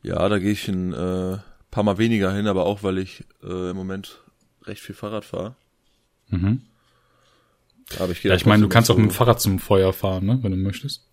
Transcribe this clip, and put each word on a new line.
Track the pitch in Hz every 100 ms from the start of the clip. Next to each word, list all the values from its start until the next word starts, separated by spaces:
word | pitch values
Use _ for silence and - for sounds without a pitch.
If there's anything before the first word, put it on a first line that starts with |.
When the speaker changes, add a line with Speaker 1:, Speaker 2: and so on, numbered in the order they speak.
Speaker 1:
Ja, | - 80 92
da | 104
geh | 98
ich | 104 -
ein, | 92 90
äh, | 67 90 92 92 98 - - _
paar | -
Mal | 104 95
weniger | 113 113 95
hin, | 98 104
aber | 95 95
auch, | 101
weil | 101 95
ich, | 95 - - _
äh, | 98 92 90
im | 95
Moment | 95 95 98 - _ _ _ _
recht | - 104
viel | - 98
Fahrrad | 104 107 -
fahr. | - 101 131 _ _ _ _ _ _ _
Speaker 2:
Mhm. | 92 95 127 - _ _ _ _ _ _ _ _ _ _ _ - -
Speaker 1:
Aber | 90
ich | 87
geh | 101
Speaker 2:
Ja, |
Speaker 1:
da | 92
Speaker 2:
ich | -
meine, | 107
du | 104
Speaker 1:
trotzdem |
Speaker 2:
kannst | 117 113
auch | 113
Speaker 1:
zu. |
Speaker 2:
mit | 107
dem |
Fahrrad | - 120 113
zum | - 95
Feuer | - 98 95
fahren, | 92 98 92 98
ne, | 127
wenn | 110
du | 92
möchtest. | 95 98 143 - _